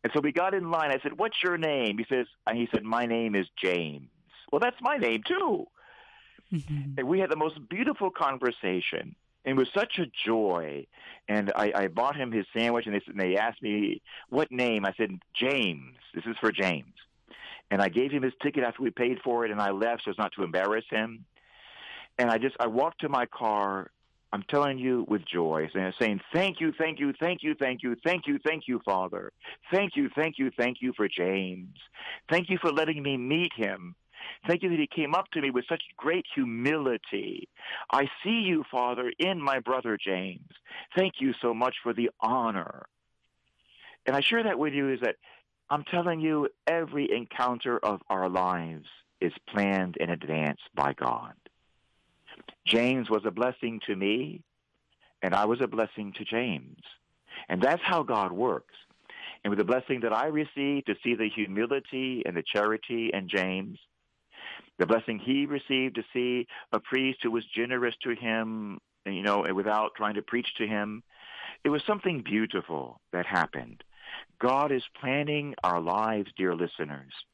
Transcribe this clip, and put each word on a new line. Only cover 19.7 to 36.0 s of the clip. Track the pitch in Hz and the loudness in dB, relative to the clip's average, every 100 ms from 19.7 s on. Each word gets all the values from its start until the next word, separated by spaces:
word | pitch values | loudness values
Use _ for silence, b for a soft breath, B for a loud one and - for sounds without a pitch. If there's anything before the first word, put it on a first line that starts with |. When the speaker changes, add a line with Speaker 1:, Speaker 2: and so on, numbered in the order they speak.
Speaker 1:
left | 98 113 117 | 2 0 0
so | 107 | -4
as | 95 | -2
not | 104 | -4
to | - | -2
embarrass | 90 85 98 110 - | -2 0 2 0 0
him. | 110 113 113 - _ B B B B B B B - | -2 -2 -6 -20 _ B B B B B B B 0
And | 120 | 4
I | 113 | 4
just, | 131 - | 2 0
I | 120 | 0
walked | 113 156 - | 2 0 0
to | 156 | -2
my | 131 120 | 0 0
car, | - 113 104 101 98 92 _ _ _ _ | 0 2 2 2 0 -6 _ _ _ _
I'm | 104 | -6
telling | - 143 143 131 | 0 2 2 0
you, | 127 123 - | 0 0 2
with | 104 85 | 0 0
joy, | 87 82 80 78 | 0 2 2 0
and | 98 92 - | 0 -2 0
saying, | 113 98 - | 0 0 -2
"Thank | 165 190 175 | 0 0 2
you, | 160 - | -2 0
thank | 160 151 | -2 0
you, | 143 135 | -4 0
thank | 165 180 | -2 0
you, | 151 151 | -2 0
thank | 135 127 | 0 0
you, | 127 117 | -4 -2
thank | 165 180 147 | 0 0 0
you, | 143 151 | 0 0
thank | 160 - | -2 -2
you, | 120 | -2
Father. | - 95 92 92 98 _ B B - | 2 2 0 -4 -10 _ B B 0
Thank | 185 202 143 | 2 2 2
you, | 135 | 0
thank | - 160 156 | 2 0 0
you, | 131 - | -2 2
thank | 120 127 | 0 0
you | 127 - | -4 0
for | 104 | 0
James. | - 90 98 92 92 92 - - B B B - | 2 2 2 -2 -6 -12 -18 -20 B B B 0
Thank | 170 175 | 0 2
you | 185 | 2
for | 170 | 2
letting | 143 160 151 | 2 0 0
me | 143 135 | 0 -2
meet | 123 156 175 - | 2 2 0 -2
him. | 104 95 87 - _ B B B - | -4 -4 -10 -16 _ B B B 0
Thank | 170 | 2
you | 180 | 2
that | 165 | 2
he | 147 | 2
came | - 143 170 | 0 2 0
up | 190 | 0
to | 165 | 0
me | 139 | 2
with | 123 123 | 2 0
such | 160 - | -4 -4
great | - | -4